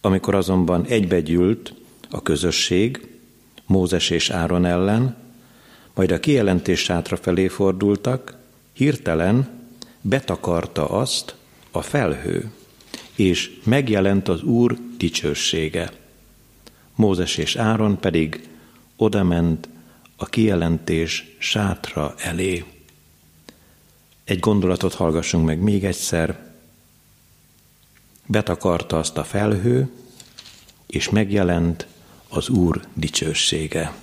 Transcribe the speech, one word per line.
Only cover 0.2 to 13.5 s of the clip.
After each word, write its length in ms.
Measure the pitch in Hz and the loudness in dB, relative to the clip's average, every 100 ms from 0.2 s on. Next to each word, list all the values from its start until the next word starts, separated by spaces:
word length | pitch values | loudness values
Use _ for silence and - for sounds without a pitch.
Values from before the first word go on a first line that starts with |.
| - 98 | 2 0
azonban 500 | 87 92 87 87 - | 2 2 2 0 2
egybegyűlt 840 | 117 92 90 78 85 90 113 - - - - - | 0 2 0 2 2 2 0 -6 -20 -20 -20 -12
a 120 | - | -8
közösség 880 | - 78 90 - - 90 113 135 - - - _ _ - - | -2 0 0 -2 0 2 0 -2 -14 -20 -20 _ _ -20 0
Mózes 440 | 95 90 87 - | 2 4 0 0
és 200 | 85 - | 0 0
Áron 360 | 90 85 87 90 | -2 0 2 2
ellen, 500 | 87 95 107 127 - - - - - - - - | 2 2 2 0 -4 -18 -20 -20 -20 -20 -20 -10
majd 180 | - 95 | -2 0
a 80 | 85 | 0
kijelentés 600 | - 139 101 90 - 87 | 2 2 4 2 2 -2
sátra 380 | - 87 78 92 | 0 -2 -2 -4
felé 300 | - 90 95 | 0 0 0
fordultak, 920 | - 98 92 101 101 120 127 - - - _ _ | 2 0 2 0 2 0 -4 -8 -20 -20 _ _
hirtelen 760 | - 139 127 85 80 90 117 135 - - - - - | -2 0 0 -2 0 2 2 0 -8 -20 -20 -20 -8
betakarta 880 | 101 135 - 87 - 85 85 - 76 | -2 -2 -2 -6 -2 -2 -2 -4 -2
azt 460 | 101 131 - - - _ - - | 0 -2 -4 -8 -18 _ -20 -10
a 100 | - | -8
felhő, 720 | - 147 101 67 - 50 110 - - - - - - - | -4 0 0 -2 -4 -4 -6 -14 -20 -20 -18 -18 -16 0
és 360 | 95 85 - | 2 2 -2